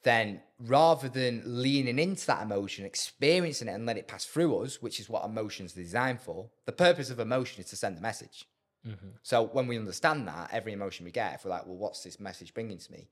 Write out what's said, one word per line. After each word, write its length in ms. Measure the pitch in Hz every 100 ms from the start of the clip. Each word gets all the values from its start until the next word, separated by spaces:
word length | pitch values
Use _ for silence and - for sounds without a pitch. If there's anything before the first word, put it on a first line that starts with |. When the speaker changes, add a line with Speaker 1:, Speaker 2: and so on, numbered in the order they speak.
Speaker 1:
then 400 | 131 117 104 95 _ _
rather 480 | 117 135 165 151 131
than 360 | 120 127 117 113
leaning 520 | 123 127 139 127 123
into 260 | 175 90 -
that 140 | -
emotion, 420 | 107 101 98 -
experiencing 840 | 98 - - _ 139 180 170 143 113
it 20 |
and 120 | 98 117
let 100 | 104
it 100 | -
pass 180 | 98 -
through 320 | 147 170 101
us, 180 | 123 -
which 180 | 120 -
is 80 | 107
what 160 | 107
emotions 500 | 104 110 107 98 92 92
are 40 |
designed 380 | 87 104 131 123
for, 300 | - 82 101 _ -
the 60 |
purpose 360 | - 175 170 127
of 100 | 120
emotion 420 | 110 127 127 -
is 80 | 90
to 60 | -
send 200 | 107 85
a 40 |
message. 440 | 110 107 85 - - _ _ _ 117
Speaker 2:
Mm-hmm. 240 | 101 95 110
Speaker 1:
So 220 | - 120
when 240 | 113 135 127
we 100 | 117
understand 500 | 107 - 160 156 101
that, 220 | 78 82
every 220 | 117 107
emotion 320 | 101 98 - 87
we 60 |
get, 240 | 120 101 73
if 100 | 98
we're 60 |
like, 160 | 87 87
"Well, 100 | 92
what's 260 | 101 -
this 160 | 90 -
message 340 | 98 98 85
bringing 260 | - 113 90
to 120 | -
me?" 160 | - 85